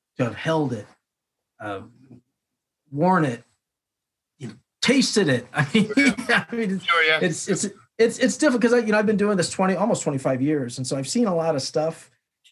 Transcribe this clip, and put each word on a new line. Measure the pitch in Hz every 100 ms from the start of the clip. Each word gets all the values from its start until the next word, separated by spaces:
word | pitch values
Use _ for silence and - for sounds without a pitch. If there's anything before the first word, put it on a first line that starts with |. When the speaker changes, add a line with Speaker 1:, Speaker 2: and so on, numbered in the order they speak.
| _ -
Speaker 1:
to | 117
have | 107
held | 156 160 139
it, | 113 - _ _ _ _ _ _ -
uh, | 104 98 113 120 131 120 _ _ _ _ _ _ _
worn | 139 175 185 147
it, | 120 _ _ _ _ _ _ _ _ _ -
you | -
know, | - _ -
tasted | - 269 - 214 160
it. | 120 -
<laughs> |
I | 151 143
mean, | 220 - -
Speaker 2:
Yeah. | 277 - - 220 -
Speaker 1:
<laughs> |
I | 233
mean, | 214 190
it's, | -
Speaker 2:
Sure, | 170
yeah. | 156 160
Speaker 1:
it's, | 175 156 -
it's, | 175 202 - _ -
it's, | 226 226
it's | 254 -
difficult | 294 247
'cause | 233
I, | 240 214
you |
know, | 214
I've | 208
been | 202
doing | 208 196
this | -
twenty, | - 190 175
almost | 226 170
twenty-five | 156 135 139 131
years. | 143 151 120 120
And | 127
so | 139
I've | 135
seen | 240 220
a | 170
lot | 165 277
of |
stuff | - 160 160 160 - _ _ _ _